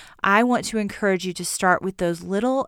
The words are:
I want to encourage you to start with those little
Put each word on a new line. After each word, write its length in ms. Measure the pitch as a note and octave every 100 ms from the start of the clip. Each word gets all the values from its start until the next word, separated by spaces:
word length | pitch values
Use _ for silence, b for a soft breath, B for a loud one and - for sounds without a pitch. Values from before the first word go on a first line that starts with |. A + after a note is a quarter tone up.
| B B
I 200 | G3 G#3
want 220 | B3 A#3+ -
to 140 | A3
encourage 440 | G3+ - G3+ F#3
you 100 | F#3
to 120 | F3 F3
start 380 | - F#3 F3+
with 140 | F#3+ F#3+
those 260 | F3 E3+
little 440 | F3 G3 B3 C4+